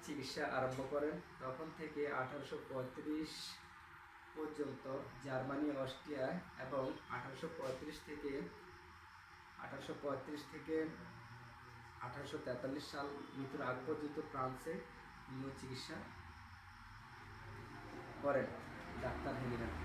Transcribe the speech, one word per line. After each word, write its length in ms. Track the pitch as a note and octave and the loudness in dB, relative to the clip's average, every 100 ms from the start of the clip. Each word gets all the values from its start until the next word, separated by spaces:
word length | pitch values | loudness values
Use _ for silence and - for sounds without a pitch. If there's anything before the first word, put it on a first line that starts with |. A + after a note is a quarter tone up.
চিকিৎসা 400 | - C3+ B2+ - C#3+ C3+ | -2 -2 0 2 4 6
আরম্ভ 220 | B2+ C3 C3+ | 6 4 4
করেন। 220 | D3 D3 F3 - - | 6 6 4 -4 -4
তখন 280 | C3 C3 D#3+ D3+ | -2 -2 -2 -4
থেকে 240 | D#3 D3+ C#3+ B2+ | -2 2 4 4
আঠারোশো 360 | B2+ C#3+ C3 D3+ - | 2 0 -2 -4 0
পঁয়ত্রিশ 640 | C3 B2+ D3+ D3+ D#3 D3+ - - - - - - - - - - D#3 | 0 0 -2 0 2 2 -2 -6 -8 -12 -14 -14 -14 -14 -16 -10 -2
পর্যন্ত 480 | D3+ D3 C3+ B2+ C3+ C3+ - - | -2 2 2 2 -2 -2 -2 -6
জার্মানি, 440 | C#3 C3 C3 C#3 D3+ C#3 | 2 2 4 6 6 6
অস্ট্রিয়া 440 | B2+ - - C#3+ C3 F3+ - - B2+ | 2 0 -2 2 4 4 -2 -6 2
এবং 180 | C3+ C3 - - | 4 4 2 -2
আঠারোশো 380 | B2 C3 C3+ E3 - | -2 -2 -2 -2 0
পঁয়ত্রিশ 400 | C3+ C3 D3+ D3+ - | 0 0 -2 -4 -6
থেকে, 260 | D3 D3 C#3 F3 - - - - - - - - - - - | -2 2 2 0 -4 -12 -14 -14 -14 -14 -14 -14 -16 -14 -8
আঠারোশো 300 | B2+ C3+ - D3+ | -6 -4 -2 0
পঁয়ত্রিশ 400 | C#3+ C3+ - D3 - | 2 2 0 -4 -4
থেকে 240 | D#3 C#3 D#3+ D#3+ - - - - - - - - - - - | -6 4 6 6 0 -8 -10 -10 -10 -10 -12 -12 -12 -12 -6
আঠারোশো 360 | B2+ C3 - D3+ - | -4 -4 -2 0 2
তেতাল্লিশ 400 | B2 C3+ C#3+ - | 2 2 0 0
সাল 160 | D3 C#3+ C#3+ - C3 | 0 0 0 -4 -2
মৃত্যুর 240 | C3 D3 B2+ | -2 2 2
আগ 80 | B2+ C#3+ | 2 2
পর্যন্ত 320 | D3+ D3 D3+ D3 | 2 2 0 -2
ফ্রান্সে 420 | - C3 B2+ - F3+ - - - - - | 2 2 2 -2 -2 -4 -10 -14 -12 -6
হোমিও 260 | C3 C3+ - | -2 -2 -2
চিকিৎসা 380 | B2+ B2 - - - - - - - - - - - - - - - - - - - - - - - - | -4 -4 -4 -4 -6 -10 -10 -10 -12 -12 -14 -14 -12 -12 -12 -12 -10 -10 -8 -8 -8 -8 -8 -6 -6 2
করেন 260 | C#3+ C#3+ - - - - - - | 8 8 8 0 -6 -6 -6 0
ডাক্তার 320 | B2+ B2 C#3+ B2+ | 2 2 2 2
হেনিম্যান। 380 | B2 A#2+ A2+ - | 2 4 2 0